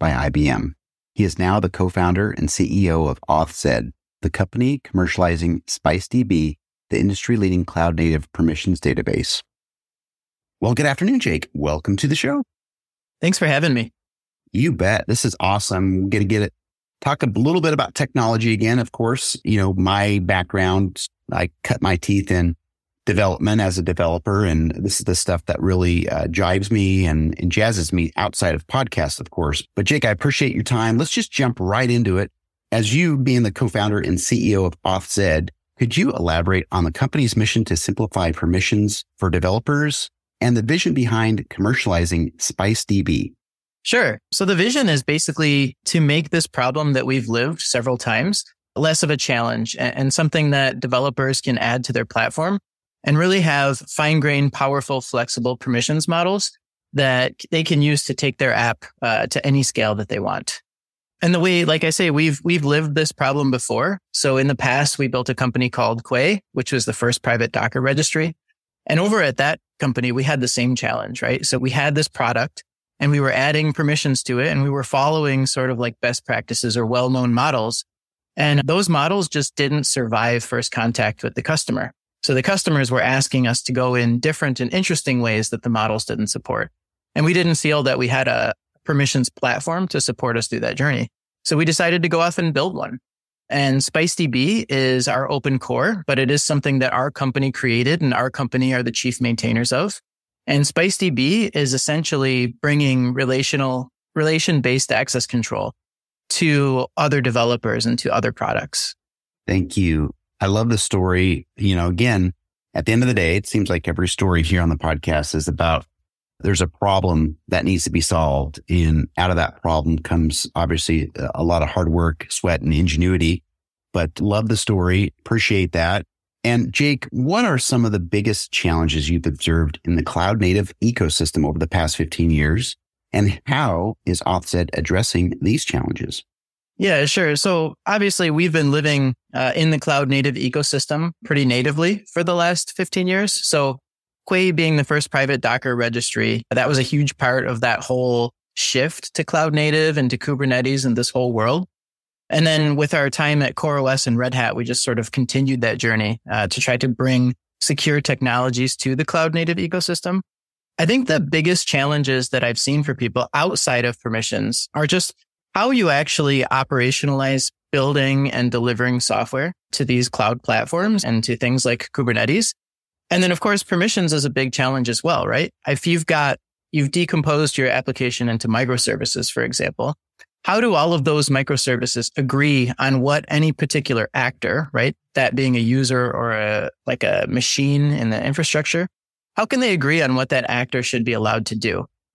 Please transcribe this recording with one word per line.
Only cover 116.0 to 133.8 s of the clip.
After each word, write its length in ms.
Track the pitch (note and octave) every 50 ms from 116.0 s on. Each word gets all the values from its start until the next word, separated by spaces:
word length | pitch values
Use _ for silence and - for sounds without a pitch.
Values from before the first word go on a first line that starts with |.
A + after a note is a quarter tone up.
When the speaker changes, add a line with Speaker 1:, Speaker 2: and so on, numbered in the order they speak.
| _ _ _ _ _ _ _ _
Speaker 1:
there's 220 | - G2 G2 D#2+
a 60 | - D#2+
problem 680 | - _ G#2 G2+ F#2+ F#2+ - F#2 E2 D#2 D#2 D2+ D#2 - _ -
that 160 | F#2 F2 -
needs 180 | - G2 F2+ -
to 60 | -
be 100 | - E2+
solved. 640 | D#2+ - F#2+ E2 D#2+ D2 C#2 C#2 C#2 C#2+ D2+ - - -
And 400 | F2 F2+ E2 D#2+ D#2 D#2 D#2+ - - -
out 140 | F2+ F#2
of 40 | F2+
that 260 | E2 D#2+ - - -
problem 380 | - E2 D#2+ D#2 D2+ E2 E2 D#2+
comes 500 | E2 - F2 E2 D#2+ D#2+ - - - - -
obviously 560 | D#2+ E2 D2+ E2 D#2+ - - E2 D#2+ C#2+ - - -
a, 120 | C#2 - -
a 80 | - D#2+
lot 180 | E2+ F2 E2
of 60 | D2 C#2+
hard 220 | - F2+ F2 E2
work, 360 | D#2+ F2 E2+ E2 D#2 - - -
sweat, 320 | - - - F#2 E2 D2
and 120 | - D2 D#2
ingenuity. 680 | D2+ F#2 E2+ D2 D2+ F2+ F2+ F#2 F2+ E2+ D#2+ F2 - - _ _ _ _ _ _ _ _ _
But 300 | - F#2 E2 D#2 - -
love 260 | - G#2 G#2 G#2+ A2 G#2+
the 80 | A2
story. 580 | G#2 - - G#2 F#2+ F2+ F2+ F2+ F#2+ G2+ - - _
Appreciate 540 | _ - A#2 A2+ - - G#2+ G2 F#2 D#2+ -
that. 320 | E2+ E2 E2+ F#2+ G2+ E2+ - _ _ _ _ _ _ -
And 260 | A#2+ A#2+ A#2 A#2 B2+
Jake, 340 | G#2+ - D3 D3 C#3+ B2+ - -
what 320 | - - B2+ C#3+ F#3 A3+ B3
are 140 | G#3+ D3 B2+
some 260 | - - C3 A#2+ A#2
of 80 | A2+
the 80 | G#2 G2
biggest 500 | F2 E2+ - G#2 G2+ A2+ G#2 - - - -
challenges 560 | - - F2+ E2 E2 E2 D#2 C#2+ D#2 C#2+ D2+
you've 160 | E2+ E2 E2
observed 560 | E2 D2 - - E2 E2 E2 E2 D#2 D#2 - -
in 140 | E2+ F2 E2
the 60 | D#2
cloud 360 | - - E2 F2 G2 A2 A2
native 340 | F#2+ F2+ F#2 G#2 F#2+ - - -
ecosystem 640 | G2+ A#2 A#2+ - G2 D#2+ - - E2+ D#2 - D#2+ D2
over 140 | D2+ D#2 D#2+
the 80 | D#2+ D#2+
past 300 | - - D#2+ D#2 - -
fifteen 320 | D#2+ D#2 - - E2+ E2
years? 480 | D#2+ D2+ D2 D2 D#2+ A2+ B2 - - - _ _ _ _ _ _
And 300 | - G#2 G2+ G2+ - - -
how 520 | - C3+ C#3 D3+ A#2 F2 E2